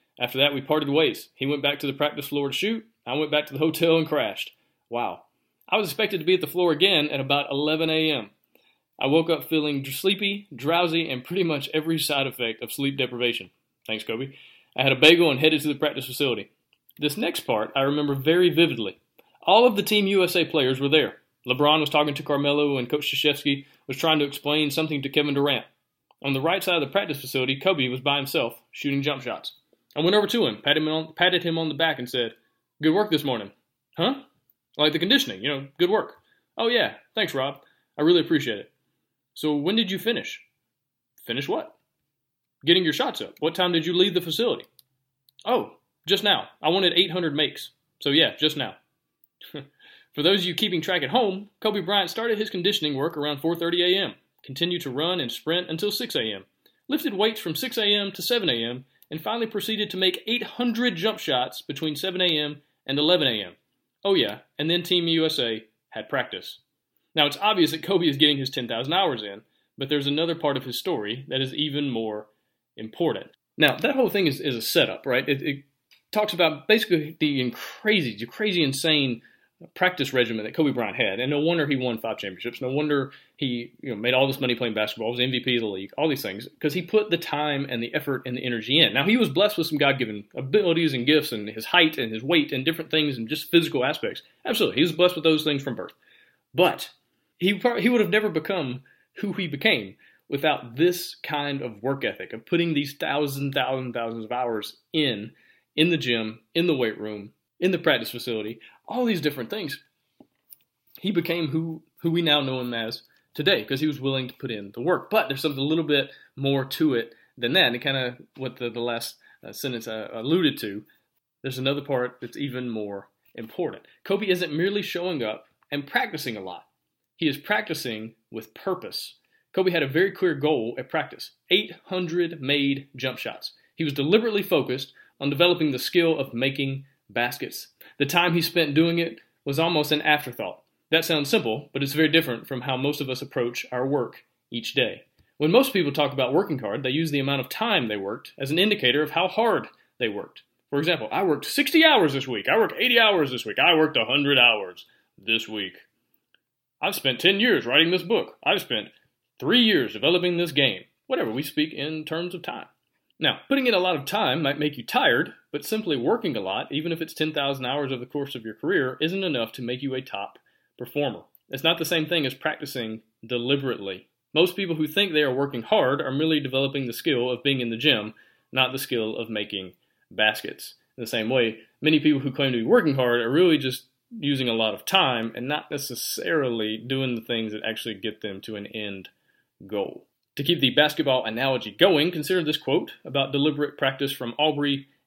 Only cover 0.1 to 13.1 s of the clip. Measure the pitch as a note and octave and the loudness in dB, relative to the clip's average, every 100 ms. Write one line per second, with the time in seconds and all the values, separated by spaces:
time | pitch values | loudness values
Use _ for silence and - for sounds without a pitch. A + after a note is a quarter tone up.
0.1 | _ B2 C3 C#3+ C#3+ C#3 D3+ C#3+ C#3+ D#3 | _ -4 2 2 0 0 0 2 2 2
1.1 | G#2 - _ C3+ C#3+ C#3+ C#3+ C#3+ C#3 D3 | 0 -12 _ -2 0 0 -2 -4 0 -2
2.1 | D3 C#3 D3 C#3 C#3 G3+ A3+ A3 _ - | -2 -4 -2 -2 -2 -2 -2 -6 _ -4
3.1 | C3+ D3+ D3 D3+ C#3 D#3+ D#3 E3+ E3 D#3 | -2 0 0 -2 0 0 2 4 4 4
4.1 | D3 A2+ F#2+ - _ _ _ _ A#2 A2 | 0 0 -4 -12 _ _ _ _ -4 -4
5.1 | F2 _ _ _ _ - G#3 G3 C#3 G#3 | -6 _ _ _ _ -2 0 0 -2 -2
6.1 | F#3+ D#3 F#3 D3 F3 F3+ D3 F#3+ F3 D3 | 0 2 2 2 0 2 4 4 4 2
7.1 | C#3 C3 C#3+ C#3+ C#3 D3+ D#3 D#3+ D#3+ D#3 | -2 0 0 0 -2 0 0 0 0 0
8.1 | C#3+ G2+ _ _ _ _ _ _ - C3+ | -2 -6 _ _ _ _ _ _ -4 2
9.1 | D#3 E3 D#3 - D#3+ D3 C#3+ C3+ C3+ F#3+ | 4 4 0 0 0 0 -2 -4 -2 -2
10.1 | G3+ G3+ G3+ - A2+ C3+ E3+ F3 E3 D#3+ | 0 -2 -4 -10 -8 0 2 2 0 -2
11.1 | B2+ B2 F3+ E3+ D3 C#3 D#3 D#3 D#3+ C#3 | -6 -6 -2 0 -2 -2 -2 0 -2 0
12.1 | C#3+ C3+ A#2 A#2 A2+ A#2 - C#3 C3+ B2+ | 0 -2 -2 -6 -4 -8 -4 -4 0 -4